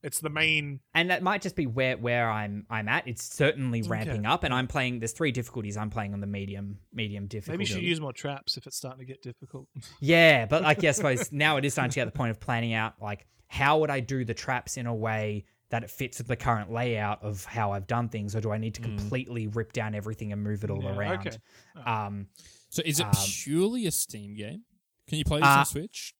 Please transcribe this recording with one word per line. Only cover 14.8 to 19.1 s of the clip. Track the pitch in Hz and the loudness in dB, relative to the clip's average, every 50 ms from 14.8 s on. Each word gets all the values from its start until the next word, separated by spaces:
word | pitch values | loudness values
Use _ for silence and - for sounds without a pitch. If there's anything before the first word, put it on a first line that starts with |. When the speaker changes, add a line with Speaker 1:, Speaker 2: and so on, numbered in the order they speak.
| 120 | -4
Speaker 2:
a | 120 117 | -4 -4
way | 110 110 113 110 107 107 107 104 104 98 _ _ _ _ _ | -2 -2 -2 -2 -2 -2 -2 -4 -6 -8 _ _ _ _ _
that | - 117 120 | -4 -4 -4
it | - | -6
fits | - - 135 123 - - | -8 -6 -6 -6 -6 -10
with | 123 120 | -4 -4
the | 127 | -4
current | - - 135 117 110 104 90 113 | -2 2 2 2 2 0 -4 -4
layout | 117 123 123 117 107 104 101 104 - - | -2 -2 0 0 0 0 -2 -2 -4 -4
of | 104 104 92 - | -6 -6 -6 -8
how | - - 117 110 101 101 | -6 -2 0 0 0 0
I've | 101 95 | -2 -2
done | - 120 117 120 113 | 0 0 0 0 0
things, | 113 110 104 101 98 | -2 -4 -4 -2 -2
or | 113 | -2
do | 107 113 104 | -2 0 -2
I | |
need | 110 110 113 107 | -2 -2 -4 -6
to | - | -4
Speaker 3:
Mm. | 117 110 104 104 | -6 -4 -4 -4
Speaker 2:
completely | 101 104 | -4 -2